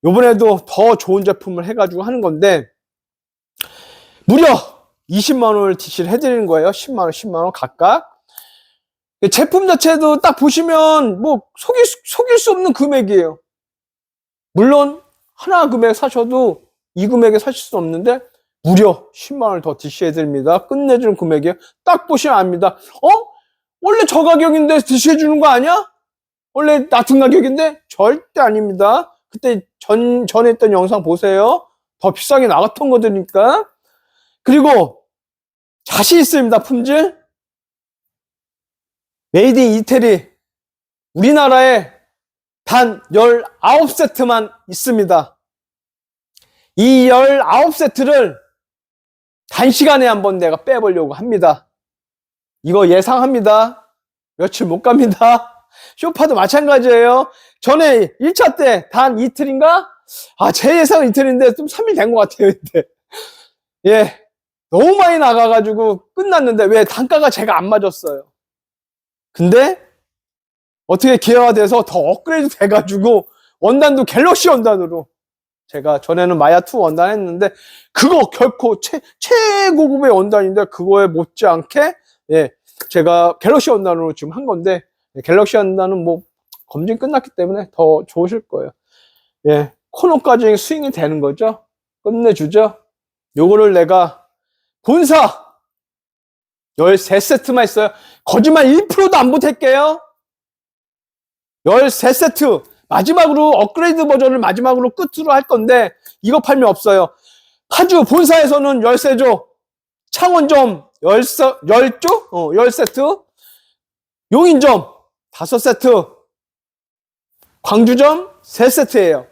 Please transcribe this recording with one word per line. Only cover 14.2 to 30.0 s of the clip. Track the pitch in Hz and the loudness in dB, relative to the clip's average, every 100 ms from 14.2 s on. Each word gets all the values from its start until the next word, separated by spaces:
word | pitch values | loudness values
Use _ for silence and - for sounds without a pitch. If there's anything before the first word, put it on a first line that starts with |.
| _ _ _ | _ _ _
물론 | 170 233 285 285 311 _ _ _ | 0 4 4 2 -4 _ _ _
하나 | _ - 359 320 | _ -2 0 0
금액 | 233 226 | 0 0
사셔도 | 220 277 247 233 254 240 165 _ _ _ | 0 -4 -4 -4 -2 -2 -4 _ _ _
이 | 175 202 | -6 -2
금액에 | 247 233 214 | 2 2 2
사실 | 214 247 | -4 -12
수 | - 214 | -10 -8
없는데 | 165 165 220 254 247 _ _ _ | -6 -4 -4 -4 -8 _ _ _
무려 | 156 185 208 170 - | 0 4 2 0 -10
십만 | - - 277 226 | -20 -16 -6 -4
원을 | 185 | -4
더 | 160 139 | -8 -10
DC해드립니다. | 147 - 175 156 151 143 135 175 - | -14 -6 -6 -4 -6 -4 -2 -2 -2
끝내주는 | 269 277 247 233 196 | -6 -2 0 0 -4
금액이에요. | 160 151 160 180 _ _ | -2 -2 -2 -6 _ _
딱 | - 349 - | -2 -2 -2
보시면 | 294 302 220 | -4 0 0
압니다. | 185 175 180 - - - | 0 -2 -4 -4 -20 -2
"어? | 311 440 466 _ _ _ _ _ | 2 2 0 _ _ _ _ _
원래 | 370 440 392 | -2 0 0
저 | - | 0
가격인데 | 330 330 330 311 302 311 | 2 2 2 0 0 0
DC해주는 | - 254 277 311 302 302 | 0 -2 0 0 0 2
거 | 302 | 2
아니야? | 247 285 359 403 _ _ _ _ _ _ | 2 0 -2 -4 _ _ _ _ _ _
원래 | 262 302 294 294 | -4 0 0 0
낮은 | 240 233 269 | -2 2 2
가격인데?" | 269 330 269 277 320 302 _ | 4 2 0 -2 -4 -6 _
절대 | - 208 294 _ - | -2 0 0 _ -2
아닙니다. | 247 214 208 185 202 262 349 _ _ | 0 0 -4 -2 0 0 -4 _ _
그때 | 220 254 220 - _ | -8 -6 -6 -8 _
전, | - 214 | -4 -2